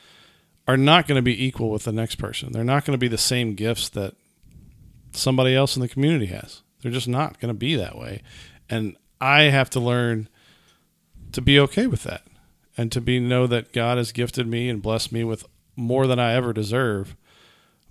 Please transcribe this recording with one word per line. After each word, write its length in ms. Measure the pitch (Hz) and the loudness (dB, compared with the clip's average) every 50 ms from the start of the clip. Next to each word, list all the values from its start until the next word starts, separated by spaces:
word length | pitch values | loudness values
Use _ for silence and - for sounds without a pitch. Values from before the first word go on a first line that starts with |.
| _ - - - - _ _ _ _ _ _ _ _ - | _ -20 -20 -20 -20 _ _ _ _ _ _ _ _ 0
are 100 | 131 131 | 2 4
not 300 | 135 143 160 180 165 - | 6 6 6 6 4 4
gonna 140 | 147 135 | 2 2
be 220 | 123 127 120 98 131 | 2 2 0 0 0
equal 280 | 131 - - 117 110 | -4 -2 -2 -4 -2
with 140 | 107 107 - | -2 -4 -4
the 60 | 120 | -4
next 240 | 107 110 113 110 - | -4 -2 -4 -4 -6
person. 360 | - - 101 - - - 131 | -6 -8 -8 -8 -8 -8 -8
They're 120 | 120 110 113 | -6 -4 0
not 220 | 120 135 143 - | 0 0 0 0
gonna 120 | - 139 127 | 0 0 0
be 100 | 127 123 | 0 0
the 100 | 113 104 | 0 0
same 380 | - - 131 123 120 113 104 | -2 0 0 0 -2 -2 -4
gifts 340 | 95 107 113 117 - - - | -4 -2 -2 -2 -2 -4 -6
that 240 | - 107 98 95 - _ _ _ _ _ _ - - - - - - - - - - - - - - | -4 -6 -6 -6 -8 _ _ _ _ _ _ -20 -20 -20 -20 -20 -20 -20 -20 -20 -20 -20 -20 -14 -8
somebody 420 | - - 135 131 127 131 127 131 | -4 0 2 2 4 4 4 4
else 200 | 131 139 139 - | 4 4 2 0
in 60 | 131 | -2
the 80 | 123 120 | -4 -4
community 380 | - 131 139 151 165 147 110 92 | -2 0 2 2 2 2 0 -2
has. 340 | - 52 - - - - _ _ _ _ | -6 -8 -12 -16 -20 -20 _ _ _ _
They're 100 | - 123 | -8 -6
just 160 | 117 131 117 120 | -4 -4 -4 -2
not 320 | 123 131 156 - - - | -2 -2 -2 -4 -6 -6
gonna 160 | - 120 117 | -6 -6 -4
be 200 | 101 117 139 165 | -4 -2 -2 -2
that 220 | 127 90 - - 58 | -2 -2 -4 -8 -10
way. 240 | 60 - 101 - - - - - - - - - _ - | -12 -12 -12 -12 -14 -18 -20 -20 -20 -20 -20 -20 _ -6
And 260 | 120 113 110 104 - - _ _ _ - | -4 -4 -4 -4 -6 -10 _ _ _ -4
I 240 | 127 131 143 147 151 | 0 2 4 6 6
have 260 | 147 139 135 131 - | 6 6 4 2 2
to 80 | - 131 | 0 -2
learn 480 | 120 120 120 123 120 117 117 110 107 - _ _ _ _ _ _ _ _ _ _ _ _ _ _ _ _ - - - - | 0 0 2 0 0 0 -2 -4 -6 -8 _ _ _ _ _ _ _ _ _ _ _ _ _ _ _ _ -20 -20 -18 -12
to 100 | - - | -6 -2
be 180 | 127 131 139 143 | 2 6 6 6
okay 260 | 143 135 - - 240 262 | 6 4 2 0 0 0
with 160 | 160 101 - | 0 -2 -4
that 200 | - - - - _ _ _ _ _ _ _ _ _ _ - | -6 -10 -12 -12 _ _ _ _ _ _ _ _ _ _ -4
and 140 | 120 113 | -4 -4
to 100 | - 127 | -4 -4
be, 180 | 117 120 123 127 | -2 0 0 0
know 280 | 123 123 127 127 127 123 | 2 2 2 4 4 4
that 260 | 120 117 113 - - | 2 0 -2 -2 -4
God 240 | 120 117 120 123 123 | -2 0 0 0 0
has 140 | 117 110 | -2 -2
gifted 360 | - 120 120 120 - 123 123 113 | -2 -4 -4 -4 -2 -4 -4 -2
me 220 | 113 117 120 123 | -2 -4 -2 -2
and 120 | 120 107 | -4 -4
blessed 300 | 98 107 110 113 - - | -2 -2 -2 -2 -2 -4
me 120 | - 117 117 | -4 -4 -2
with 220 | 113 110 107 - - _ _ _ _ _ | -2 -4 -6 -8 -14 _ _ _ _ _
more 320 | - 120 117 123 131 135 131 | -6 -4 0 0 2 2 2
than 120 | 127 123 | 2 2
I 140 | 120 117 113 | 2 2 2
ever 200 | 127 127 120 113 | 0 0 0 -2
deserve, 600 | 110 107 101 113 127 135 117 104 98 98 - - - _ _ _ _ _ _ _ _ _ _ _ _ _ _ | -2 -2 -2 0 0 0 0 0 -2 -4 -8 -12 -20 _ _ _ _ _ _ _ _ _ _ _ _ _ _